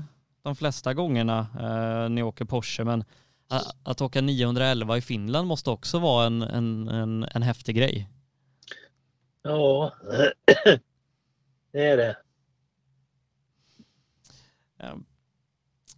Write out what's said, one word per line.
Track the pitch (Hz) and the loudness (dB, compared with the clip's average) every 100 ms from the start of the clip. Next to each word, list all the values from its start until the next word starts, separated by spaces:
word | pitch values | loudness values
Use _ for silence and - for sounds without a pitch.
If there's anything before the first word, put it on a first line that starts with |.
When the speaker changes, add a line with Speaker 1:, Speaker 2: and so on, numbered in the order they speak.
| 151 _ _ _ | -6 _ _ _
Speaker 1:
de | 147 139 | -10 -6
flesta | 151 - - | -6 -4 -4
gångerna, | 135 175 123 113 113 107 117 | -4 -2 0 0 0 -4 -8
eh, | 113 113 113 113 117 | -6 -4 -4 -2 -2
ni | 117 | -2
åker | 113 - 113 | -4 -6 -6
Porsche, | 127 110 - | -4 -4 -6
men | 117 117 110 _ _ _ _ | -2 -2 -4 _ _ _ _
a-, | 131 - - | -4 -4 -12
att | - 127 | -10 -4
åka | 135 135 | -2 0
niohundraelva | 135 135 120 123 131 123 110 117 | 0 2 0 2 2 0 0 -2
i | |
Finland | 117 117 104 139 180 | -2 -6 -2 -2 -2
måste | 156 - | -4 -4
också | 113 - 170 | -4 -2 0
vara | 170 120 117 | 2 4 2
en, | 117 | 0
en, | 113 120 117 110 110 | -2 -2 -2 -4 -4
en, | 113 110 110 | -4 -2 -4
en | 113 120 | -4 -2
häftig | 120 117 - 113 | -2 -2 -2 0
grej. | 131 - 101 - _ _ _ _ - - - _ _ _ _ _ | 0 -2 -8 -16 _ _ _ _ -20 -20 -20 _ _ _ _ _
Speaker 2:
Ja, | 147 151 139 135 151 - - - - - - - 214 | -4 2 4 4 0 -6 -6 2 2 4 6 8 8
<clears throat> | 139 _ _ _ _ _ _ _ _ _ | 4 _ _ _ _ _ _ _ _ _
det | 143 147 | -2 2
är | 135 | 4
det. | 117 107 _ _ _ _ _ _ _ _ _ _ _ _ _ _ _ _ - _ _ _ _ - _ _ _ _ | 2 -2 _ _ _ _ _ _ _ _ _ _ _ _ _ _ _ _ -20 _ _ _ _ -20 _ _ _ _
Speaker 1:
Ja. | 64 73 - _ _ _ _ _ _ _ _ | -16 -16 -18 _ _ _ _ _ _ _ _